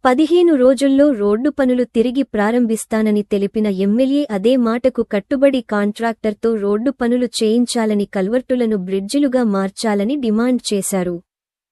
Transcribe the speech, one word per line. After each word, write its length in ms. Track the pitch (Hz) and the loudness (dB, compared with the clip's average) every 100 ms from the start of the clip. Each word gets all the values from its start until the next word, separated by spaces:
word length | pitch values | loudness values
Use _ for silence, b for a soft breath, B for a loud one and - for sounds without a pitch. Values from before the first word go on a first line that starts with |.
పదిహేను 500 | 262 254 311 349 349 | 2 2 2 4 4
రోజుల్లో 560 | 294 254 262 277 269 294 | 4 4 4 2 4 4
రోడ్డు 400 | 240 208 214 277 | 2 0 0 -2
పనులు 340 | 285 262 247 | 0 0 0
తిరిగి 380 | 240 233 233 254 | -2 0 0 -2
ప్రారంభిస్తానని 1000 | 269 208 208 240 240 220 - 220 214 208 | -4 -2 0 0 0 -2 -4 -2 0 0
తెలిపిన 440 | 202 202 196 220 214 | 0 -2 -2 -2 -2
ఎమ్మెల్యే 600 | 190 196 220 262 277 285 | 0 0 0 0 0 -2
అదే 260 | 208 208 262 | -2 2 2
మాటకు 460 | 226 233 262 247 | 0 0 -2 -2
కట్టుబడి 640 | 233 208 - 277 277 269 233 | -4 -4 -4 2 2 2 -2
కాంట్రాక్టర్తో 840 | 208 202 208 226 226 220 208 226 | -2 -2 -2 -4 -4 -6 -2 -2
రోడ్డు 360 | 226 202 208 247 | -2 -2 -2 -2
పనులు 360 | 254 233 247 247 | -2 -2 0 -2
చేయించాలని 760 | - 220 233 240 240 220 208 | -2 0 2 0 0 0 0
కల్వర్టులను 720 | 202 202 190 247 254 254 226 214 | -2 -2 -2 -2 -2 -2 0 -2
బ్రిడ్జిలుగా 680 | 180 196 196 277 285 247 | -2 -6 -2 0 0 0
మార్చాలని 760 | 233 196 196 - 226 202 202 294 | 0 0 -4 -4 -2 -2 -2 -2
డిమాండ్ 580 | 240 214 247 247 - | -2 0 0 -2 -2
చేశారు. 480 | 202 190 196 180 175 _ _ _ _ _ | -4 -2 -4 -4 -6 _ _ _ _ _